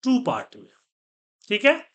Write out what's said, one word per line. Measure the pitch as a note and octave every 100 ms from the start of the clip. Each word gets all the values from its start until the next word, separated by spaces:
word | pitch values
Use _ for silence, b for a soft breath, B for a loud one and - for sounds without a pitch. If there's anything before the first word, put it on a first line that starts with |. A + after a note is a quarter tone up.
ट्रू | B3+ B3+
पार्ट | B3+ A2 - G#2+
में। | F#2+ _ _ _ _ _ _ _ _
ठीक | G#3 C4+
है? | D#4+ -